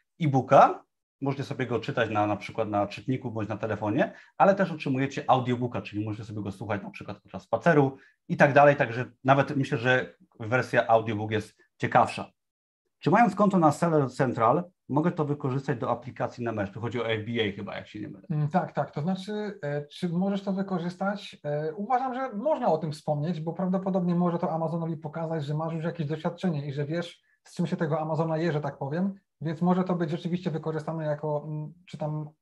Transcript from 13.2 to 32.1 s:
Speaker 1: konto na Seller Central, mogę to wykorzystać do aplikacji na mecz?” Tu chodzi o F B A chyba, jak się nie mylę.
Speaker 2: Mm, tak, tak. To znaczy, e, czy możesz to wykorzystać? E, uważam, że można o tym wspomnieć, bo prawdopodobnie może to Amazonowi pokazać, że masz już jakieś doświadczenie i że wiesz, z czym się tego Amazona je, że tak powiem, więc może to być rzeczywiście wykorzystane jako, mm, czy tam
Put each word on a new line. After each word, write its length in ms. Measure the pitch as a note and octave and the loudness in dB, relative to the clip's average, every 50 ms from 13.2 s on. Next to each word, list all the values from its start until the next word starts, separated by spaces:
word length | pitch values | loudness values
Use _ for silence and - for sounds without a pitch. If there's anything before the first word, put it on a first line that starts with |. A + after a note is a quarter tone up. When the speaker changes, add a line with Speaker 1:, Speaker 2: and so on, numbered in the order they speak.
| A#3+ F#3+ - | 6 6 4
Speaker 1:
konto 240 | - G#3 F#3+ G3 F#3 | 4 2 4 4 6
na 120 | D#3+ D3+ | 6 4
Seller 400 | - - E3+ E3+ D#3 D3+ C3+ B2 | 4 4 2 2 4 2 2 2
Central, 520 | - - C3+ A#2+ G#2 B2 A2+ A#2 C#3 F3 F3+ - _ _ _ - | 0 0 0 0 2 4 4 4 4 4 0 -4 _ _ _ -2
mogę 220 | B2+ D3+ D#3+ F3 | -2 0 2 0
to 140 | F3 - D3 | 0 0 -2
wykorzystać 520 | C#3+ C#3+ D3 - C3 B2 C#3+ - - C3 | -2 -2 -2 -2 -2 -2 -2 -2 -4 -4
do 120 | A2 B2 A#2 | -2 -2 -2
aplikacji 540 | A#2+ A#2 - B2+ - - B2+ A#2 - - A#2+ | -4 -4 -6 -10 -8 -6 -6 -6 -6 -6 -6
na 80 | A2+ | -4
mecz?” 200 | G#2 G#2+ G2 G2 | -4 -4 -4 -4
Tu 100 | - G#2+ | -4 -6
chodzi 200 | A2 A#2 A2 A#2+ | -6 -4 -4 -4
o 80 | A2 A2+ | -2 -2
F 160 | A2+ G#2+ G#2 | -2 -2 -2
B 60 | A#2+ | -2
A 240 | A#2 A2+ G#2+ G2+ G2 | -2 0 0 0 -2
chyba, 200 | G#2+ G2 F#2 F2+ | -6 -8 -10 -10
jak 120 | F#2+ F#2 | -12 -12
się 120 | - - G#2+ | -12 -12 -12
nie 80 | G2+ | -12
mylę. 200 | G2 G2 F#2+ - - | -12 -12 -16 -8 -6
Speaker 2:
Mm, 180 | D#3 D3+ D3+ | -4 -2 -2
tak, 260 | D3 F#3 F3+ D#3+ - - | 0 0 0 0 0 -4
tak. 180 | D3+ C3+ - | -4 -6 -4
To 100 | - D3+ | -4 -4
znaczy, 580 | C#3+ F#3 F#3+ F#3 - G#3+ G#3+ G#3+ G#3+ G3+ - - | -2 -2 -4 -4 -6 -8 -6 -6 -6 -8 -8 -8
e, 240 | D3 C#3+ D3 D3 D3 | -6 -6 -6 -6 -6
czy 220 | - - - F3+ F3 | -10 -10 -8 -6 -4
możesz 340 | E3 F3+ G3 G3 G3+ F#3+ - | -2 -2 -2 -2 -2 -2 -4
to 100 | G3+ F#3+ | -4 -4
wykorzystać? 840 | G3 F#3+ - F#3+ E3 E3+ F3 - - F#3+ G3 G#3 G3 - - - - - | -4 -4 -4 -4 -4 -4 -6 -6 -4 -4 -4 -4 -6 -10 -14 -18 -10 -6
E, 300 | D3 D3 D3+ D#3 D#3 - | -4 -4 -2 -4 -4 -6
uważam, 400 | G3+ G3+ A#3 B3+ B3 C4 C4 A#3+ | -6 -2 -2 0 0 0 -2 -4
że 200 | C4 C4+ B3 G#3 | -4 -6 -6 -6
można 340 | G3+ B3+ D#4 D#4 B3+ B3 | -4 0 0 0 2 2
o 100 | - D#3 | 2 2
tym 140 | - E3+ D#3 | 2 0 -4
wspomnieć, 500 | C#3+ - - - D3+ D3 D3 F3+ F3 D#3 | -8 -6 -4 -4 -2 -2 -2 -4 -4 -4
bo 120 | D#3 E3 E3 | -6 -6 -4
prawdopodobnie 600 | - F#3+ F3+ F#3+ F#3+ F#3 G3 F#3 F#3+ F3 F3 E3+ | -4 -2 0 0 0 0 0 0 0 0 2 2
może 240 | F3 F3+ F3 E3+ E3+ | 2 2 2 0 0
to 120 | F3+ D3 | -2 -2
Amazonowi 460 | D#3+ D#3+ E3 D#3 E3+ E3+ E3 E3 D#3+ | -2 -2 -2 -2 -2 -4 -4 -4 -6
pokazać, 480 | D3+ - D3 D3+ E3 E3 D#3+ E3 D#3+ C#3 | -6 -8 -10 -8 -6 -6 -4 -4 -4 -4
że 80 | C#3+ D3+ | -2 -4
masz 200 | D#3 D#3+ D#3+ E3 | -4 -4 -4 -4
już 120 | D#3+ D#3 | -4 -4
jakieś 220 | E3+ D#3 - D3 | -4 -4 -4 -4
doświadczenie 600 | C#3 D#3+ D#3 - E3+ E3+ - - F3+ D#3 C#3 C#3+ | -4 -4 -4 -4 -6 -4 -2 -2 -2 -2 -2 -4
i 60 | D3 C3 | -4 -4
że 120 | D3 C#3 | -4 -4
wiesz, 360 | C#3 D#3+ F3 E3+ - - - _ _ _ _ _ | -2 -4 -4 -4 -6 -12 -18 _ _ _ _ _
z 120 | - - | -12 -4
czym 120 | - F3 | -4 -2
się 100 | D3+ F3+ | -2 0
tego 220 | - F3 D3 D#3+ D#3 | -2 0 0 0 -2
Amazona 380 | D#3 D#3+ D#3+ C#3+ E3 E3 D#3+ | 0 -2 0 0 0 0 0
je, 140 | D#3 E3+ E3+ | 0 0 0
że 100 | D3 D3+ | 0 0
tak 160 | C#3+ C#3+ - | -2 -4 -6
powiem, 360 | - C#3 C3+ D3+ F3 F#3+ G3+ G3 - _ _ _ _ | -6 -6 -4 -2 -2 -2 -2 -4 -6 _ _ _ _
więc 200 | C#3 - D3 - | -6 -6 -2 0
może 220 | F3 F3+ F3+ F#3 F3+ | 2 2 2 2 2
to 120 | F#3+ F3+ | 0 0
być 140 | E3 F3 D3 | 0 0 -2
rzeczywiście 420 | F3 - - E3 F3 F3 - E3+ | -2 -4 -4 -4 -4 -4 -2 -4
wykorzystane 540 | D3+ D#3 D#3 D#3+ D#3 D3+ D3 E3 D#3+ D#3+ D#3 | -4 -4 -4 -4 -6 -4 -6 -6 -6 -4 -4
jako, 400 | D3+ D3 D3+ D#3 D3+ D3 D3 D3 | -4 -4 -4 -2 -4 -4 -4 -4
mm, 260 | D#3 D3+ D3+ D#3 D3+ - - _ | -6 -8 -8 -8 -10 -12 -18 _
czy 120 | - - | -18 -10
tam 320 | D3 D#3 D3+ | -8 -6 -4